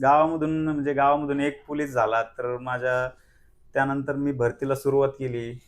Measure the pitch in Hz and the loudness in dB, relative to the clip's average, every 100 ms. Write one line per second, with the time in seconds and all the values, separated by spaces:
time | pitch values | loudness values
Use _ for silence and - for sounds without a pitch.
0 | 135 147 160 165 156 160 156 151 143 143 | 4 6 4 0 -2 -2 -2 -2 -2 2
1 | 139 147 147 143 143 143 - 147 143 123 | 2 2 0 -2 -2 -4 -8 -6 -2 0
2 | 107 113 113 - 123 123 127 127 127 127 | 2 0 -2 -6 -6 -6 -6 -4 -2 0
3 | 127 - _ _ _ _ - 135 139 139 | -2 -8 _ _ _ _ -4 0 0 0
4 | 139 139 143 131 120 - 139 135 139 139 | -2 -2 -2 0 -2 -2 -4 -2 2 2
5 | 135 - 131 120 117 120 | 2 0 -6 -6 -8 -12